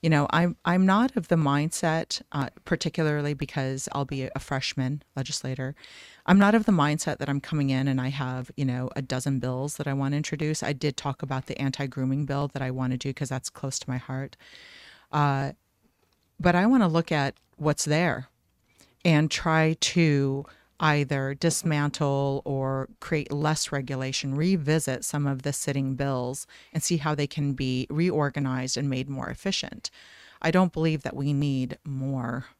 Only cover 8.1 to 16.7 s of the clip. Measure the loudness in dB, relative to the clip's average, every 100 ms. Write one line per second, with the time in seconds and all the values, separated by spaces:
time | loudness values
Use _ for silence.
8.1 | -4 -4 -6 -8 -4 -2 -2 -4 -6 -4
9.1 | -4 -2 -2 -2 -4 -4 -4 -4 -2 0
10.1 | -2 -2 -4 -2 -2 -4 -2 -2 -2 -6
11.1 | -6 -4 -6 -6 -4 -4 -2 -6 -2 -2
12.1 | -2 -2 -2 -2 -4 -4 -2 -2 -2 -4
13.1 | -6 -4 -6 -6 -8 -8 -8 -6 -6 -6
14.1 | -8 -8 -14 -20 -20 -20 -20 -20 -20 _
15.1 | 0 2 2 -2 -6 _ _ _ _ _
16.1 | _ _ _ 2 4 6